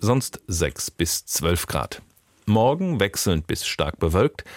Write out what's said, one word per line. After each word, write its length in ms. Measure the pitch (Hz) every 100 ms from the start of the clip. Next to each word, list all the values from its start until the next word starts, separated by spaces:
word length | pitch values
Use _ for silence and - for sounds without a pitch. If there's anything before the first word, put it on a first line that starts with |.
sonst 400 | 104 127 - - -
sechs 420 | 82 76 - -
bis 360 | - 82 - -
zwölf 400 | - 82 87 -
Grad. 360 | 73 - - - _ _ _ -
Morgen 520 | 110 120 151 190 135
wechselnd 480 | 98 - 101 82 -
bis 200 | - -
stark 340 | - 73 -
bewölkt, 440 | 82 87 139 - -